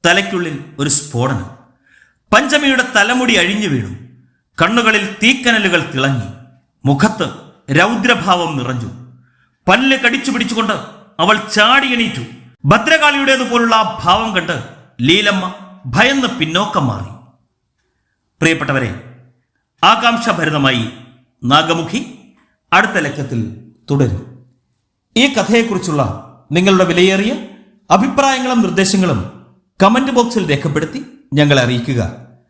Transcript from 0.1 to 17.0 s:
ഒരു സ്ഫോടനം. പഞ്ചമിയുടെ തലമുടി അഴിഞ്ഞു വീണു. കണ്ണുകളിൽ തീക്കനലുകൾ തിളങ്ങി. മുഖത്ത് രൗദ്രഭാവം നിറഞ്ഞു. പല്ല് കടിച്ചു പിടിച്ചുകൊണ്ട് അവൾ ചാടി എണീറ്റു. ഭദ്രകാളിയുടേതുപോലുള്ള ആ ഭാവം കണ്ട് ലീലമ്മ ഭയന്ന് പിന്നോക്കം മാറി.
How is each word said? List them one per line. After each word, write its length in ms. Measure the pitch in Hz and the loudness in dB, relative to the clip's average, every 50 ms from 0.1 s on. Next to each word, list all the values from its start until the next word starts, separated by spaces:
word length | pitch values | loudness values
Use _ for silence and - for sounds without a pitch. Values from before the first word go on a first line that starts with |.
| 180 196 196 - 202 180 175 160 147 135 - - - - | 2 2 0 -2 -4 -4 -4 -6 -8 -10 -12 -16 -8 -4
ഒരു 100 | 143 147 | -2 0
സ്ഫോടനം. 600 | - - - - - 117 123 135 131 101 92 - - - _ _ _ _ _ _ _ _ _ _ _ _ _ _ - | 0 0 -2 -4 -4 -2 -2 -2 -2 -4 -8 -12 -16 -20 _ _ _ _ _ _ _ _ _ _ _ _ _ _ 2
പഞ്ചമിയുടെ 500 | 226 285 277 294 294 302 277 269 254 247 - - | 2 2 2 0 2 2 2 2 2 0 0 2
തലമുടി 400 | 214 202 220 247 247 247 233 226 | 2 2 2 2 0 2 2 2
അഴിഞ്ഞു 320 | 185 170 180 208 214 214 | 2 2 0 0 -2 -2
വീണു. 280 | 180 139 123 101 98 - - - - - _ _ _ _ _ _ _ _ - 165 | 0 -2 -2 -4 -6 -10 -14 -16 -20 -20 _ _ _ _ _ _ _ _ 0 0
കണ്ണുകളിൽ 520 | 180 226 240 233 220 220 208 196 196 - - 220 | 2 2 2 2 2 0 0 -2 -4 -6 0 0
തീക്കനലുകൾ 680 | 226 - 262 247 240 226 220 202 185 175 170 147 - - | 0 0 2 0 0 0 2 0 0 0 0 -2 -4 -4
തിളങ്ങി. 320 | 131 135 139 135 120 101 92 - - - - _ _ _ _ _ _ - | -2 -2 0 -2 -2 -4 -8 -14 -18 -20 -20 _ _ _ _ _ _ 0
മുഖത്ത് 440 | 135 143 139 - 220 214 - 170 113 - - - - _ _ _ - | 0 2 2 2 0 0 -2 -6 -6 -6 -14 -20 -20 _ _ _ -2
രൗദ്രഭാവം 840 | 135 156 180 214 233 202 190 240 233 180 156 196 180 175 170 160 151 | 2 2 2 2 0 -2 0 0 0 0 0 0 0 0 0 -4 -4
നിറഞ്ഞു. 320 | 135 123 127 127 120 113 95 - - - - - - _ _ _ _ _ _ _ _ _ | -6 -6 -6 -6 -6 -8 -8 -12 -14 -20 -20 -20 -20 _ _ _ _ _ _ _ _ _
പല്ല് 300 | 180 190 233 262 269 269 | 0 2 2 2 0 0
കടിച്ചു 340 | 262 254 240 233 - - 269 | 0 0 -2 -2 0 -4 -4
പിടിച്ചുകൊണ്ട് 420 | - 240 233 - 220 220 214 202 208 151 - - - - - _ _ - | -2 -2 -4 -2 -2 -2 -2 -2 -4 -6 -8 -14 -20 -20 -20 _ _ -2
അവൾ 180 | 165 196 214 202 - - - | 2 2 2 0 -2 -4 2
ചാടി 400 | 214 208 226 254 277 277 262 254 | 2 4 4 4 2 2 0 -2
എണീറ്റു. 300 | 240 233 - - - - - - - - - _ _ - | -2 -2 -2 -4 -8 -12 -12 -16 -20 -20 -20 _ _ 2
ഭദ്രകാളിയുടേതുപോലുള്ള 1080 | 139 190 226 220 302 320 311 294 294 277 277 277 269 269 262 254 226 240 240 233 233 226 | 2 4 4 4 2 2 4 4 2 2 2 2 2 2 0 0 0 0 0 2 2 2
ആ 240 | 220 214 - - - - | 2 0 0 -4 -2 0
ഭാവം 320 | 175 190 214 226 220 196 | 2 2 2 0 -2 -2
കണ്ട് 280 | 185 165 180 170 123 113 - - - - _ _ - | -4 -2 -2 -6 -6 -8 -12 -18 -20 -20 _ _ -2
ലീലമ്മ 520 | 117 143 175 202 208 208 196 190 185 185 - - - - - - - | 2 2 2 4 2 0 0 0 -2 -4 -8 -12 -20 -20 -20 -16 -12
ഭയന്ന് 420 | 131 117 190 226 269 277 269 254 | -4 0 2 2 2 2 0 -2
പിന്നോക്കം 600 | - - - - 156 165 180 208 - - 190 143 | -2 -2 -4 -4 -2 -2 -2 -2 -2 -2 -2 -2
മാറി. 260 | 120 101 95 | -2 -4 -6